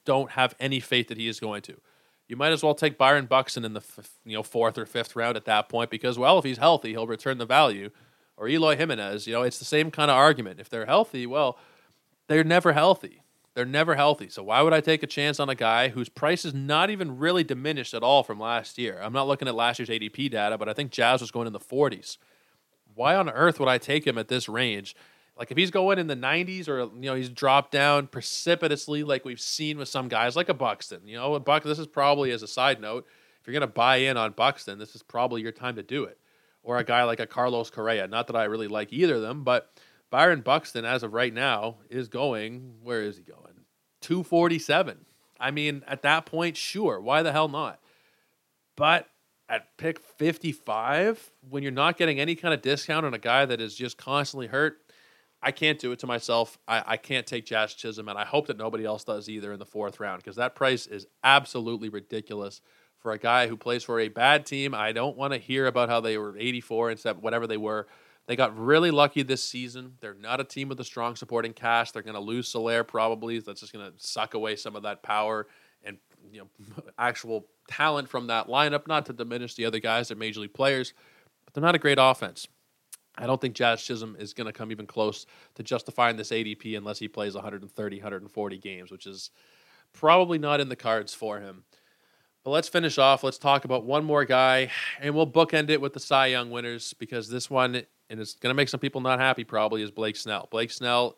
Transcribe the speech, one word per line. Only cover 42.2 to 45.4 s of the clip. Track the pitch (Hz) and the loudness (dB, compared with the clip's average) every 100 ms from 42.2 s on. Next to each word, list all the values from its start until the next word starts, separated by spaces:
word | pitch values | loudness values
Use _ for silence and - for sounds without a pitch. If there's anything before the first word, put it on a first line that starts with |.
| 139 110 110 127 127 113 | -2 -2 -6 -10 -16 -18
where | 120 117 | -6 -4
is | 104 90 | -4 -8
he | |
going? | 85 - - _ _ _ _ _ | -18 -20 -20 _ _ _ _ _
Two | - 180 | -4 -4
forty-seven. | 170 170 170 165 - 156 160 95 _ _ _ | 2 4 4 2 2 2 2 -6 _ _ _
I | _ | _